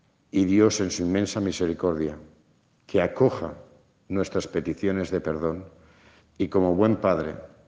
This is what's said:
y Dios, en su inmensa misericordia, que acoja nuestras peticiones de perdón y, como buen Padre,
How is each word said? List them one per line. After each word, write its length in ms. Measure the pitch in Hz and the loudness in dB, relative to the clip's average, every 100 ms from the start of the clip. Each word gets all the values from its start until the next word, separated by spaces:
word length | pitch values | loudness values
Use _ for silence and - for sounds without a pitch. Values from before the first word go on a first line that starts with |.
| _ _ _ | _ _ _
y 140 | 98 | 0
Dios, 360 | 95 98 107 101 | 4 6 6 4
en 100 | 95 | -2
su 120 | - | -2
inmensa 380 | 87 95 101 113 | 0 0 0 -2
misericordia, 800 | 98 82 87 82 90 80 78 73 - _ _ _ _ _ _ | -4 -2 -2 0 -2 0 -4 -6 -14 _ _ _ _ _ _
que 140 | 98 | 0
acoja 520 | 87 - 127 - 80 71 - - _ _ - | 0 2 0 0 -6 -12 -18 -20 _ _ -6
nuestras 380 | 95 90 95 - | -4 -2 -4 -4
peticiones 640 | 87 78 - 98 95 87 | -4 -4 -4 -2 -2 -2
de 100 | 92 | -4
perdón 440 | - 78 82 82 92 - - _ - _ _ - | -2 -2 -2 -4 -10 -20 -20 _ -20 _ _ -6
y, 100 | 95 | -2
como 260 | 101 92 | 2 2
buen 220 | 87 110 107 | 4 2 2
Padre, 400 | 95 85 78 - - - | 2 0 -2 -8 -14 -20